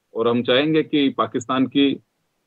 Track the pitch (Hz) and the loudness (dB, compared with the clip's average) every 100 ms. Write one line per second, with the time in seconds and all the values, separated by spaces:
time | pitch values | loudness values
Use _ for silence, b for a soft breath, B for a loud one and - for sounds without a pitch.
0 | _ 110 117 120 117 127 151 156 143 151 | _ -4 0 0 2 0 2 0 0 0
1 | 139 - 120 127 - 131 127 139 139 - | 0 0 -4 -4 -4 -2 -2 0 0 -2
2 | _ _ _ _ | _ _ _ _